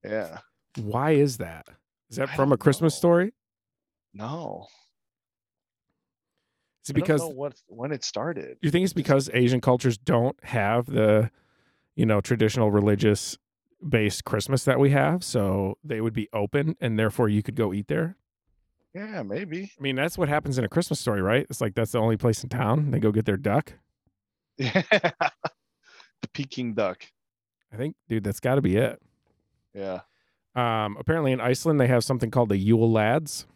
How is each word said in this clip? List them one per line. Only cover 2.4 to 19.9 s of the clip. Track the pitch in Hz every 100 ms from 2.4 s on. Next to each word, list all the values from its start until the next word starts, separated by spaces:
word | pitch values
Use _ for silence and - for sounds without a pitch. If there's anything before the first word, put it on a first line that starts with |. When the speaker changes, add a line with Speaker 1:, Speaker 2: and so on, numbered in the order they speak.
| 139
Speaker 1:
don't |
Speaker 2:
A | -
Christmas | 156 135 165
Speaker 1:
know. | -
Speaker 2:
Story? | 175 170 190 _ _ _ _ _ _ _ _ 98
Speaker 1:
No. | 110 156 156 - 98 _ _ _ _ _ _ _ _ _ _ _ _ _ _ _ _ _ _ _ _ _
Speaker 2:
Is | -
it | 143
Speaker 1:
I |
don't |
Speaker 2:
because | 180 151
Speaker 1:
know | 160
what, | 131 143 - _
when | 113 131
it | 139
started. | - - 139 156 67 -
Speaker 2:
you | 151
think | 170
it's | 190
Speaker 1:
It | 180
just |
Speaker 2:
because | 147 135 -
Asian | 123 123 127
cultures | 131 123 127 113
don't | - 123 123 -
have | - 117 101 117 123
the, | 139 107 107 110 _ _ _ _ _ _ -
you | 113
know, | 104
traditional | - 120 110 123 110
religious | 104 101 104 107 104 - - _ _ _ _ 160
based | 120 107 - -
Christmas | 107 - 135 -
that | 127
we | 139
have, | 139 143 175
so | - 120 98 95 95 -
they | 151 110
would | 113
be | 110 104
open | 110 101 143 156 -
and | 120 110
therefore | 110 - 113
you | 104
could | - 107
go | 107
eat | 98 101
there? | 151 165 - _ _ _ _ _ _ _
Speaker 1:
Yeah, | 180 214 202
maybe. | 104 110 190 165 202 _
Speaker 2:
I |
mean, | 139